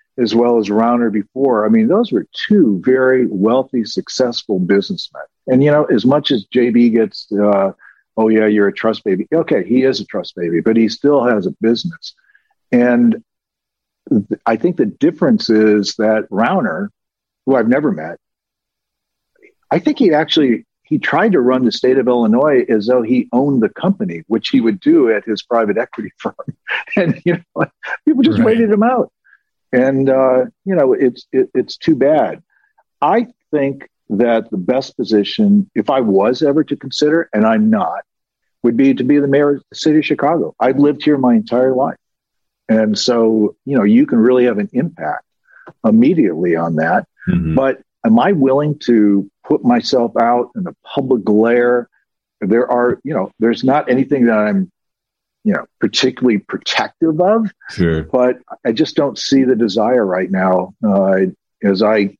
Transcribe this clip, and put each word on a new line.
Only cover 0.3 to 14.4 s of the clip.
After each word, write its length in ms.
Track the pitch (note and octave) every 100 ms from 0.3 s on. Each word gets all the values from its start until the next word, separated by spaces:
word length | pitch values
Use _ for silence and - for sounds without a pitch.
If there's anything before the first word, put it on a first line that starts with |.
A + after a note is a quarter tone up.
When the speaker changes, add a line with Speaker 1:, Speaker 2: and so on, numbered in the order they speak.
Speaker 1:
well 260 | A2 A#2+ A#2
as 100 | G2+
Rauner 420 | G#2 A#2 A#2+ A#2
before, 540 | G#2 G2+ C3 C3+ A#2 G#2+
I 40 |
mean, 180 | A2+ A2
those 240 | F#3+ A#3+
were 140 | A2 - - -
two 340 | G#3+ C3+ F#2+ G2+
very 400 | C3 C3 C3 A#2+
wealthy, 560 | G2 G#2 B2+ C3 B2+
successful 760 | G#2 - - - B2+ A#2 - G2
businessmen. 640 | F3 G3+ - - - - - _ -
And, 160 | C3
you 80 | D3
know, 120 | D3 D3+
as 200 | A#2 A#2+
much 260 | C#3+ -
as 140 | B2 -
J 240 | B2+ B2
B 200 | A#2+ A#2+
gets, 420 | A2+ G#2+ - -
uh, 420 | G#2 G#2 G2+ G2 - - _ _ -
"Oh, 140 | A2
yeah, 160 | A2 G#2+
you're 220 | G#2 G2+
a 60 |
trust 300 | F#2+ A#2 G#2+
baby." 240 | G#2+ F#2+ G2+
Okay, 320 | D#3+ E3 B2 F#2
he 180 | B2+
is 160 | C3 B2+
a 60 | G2
trust 300 | G2+ F2 -
baby, 260 | F2 E2
but 160 | E2+ A2+
he 100 | A2
still 380 | - C#3+ C#3+ B2
has 220 | A2 F2+
a 40 | -
business. 540 | A2 A#2 - - - - _ _ _ _ _
And 520 | B2 A#2+ A#2+ A#2+ A2 - _ _ _ _ _ _ _ -
th-, 300 | G#2+ G2+ -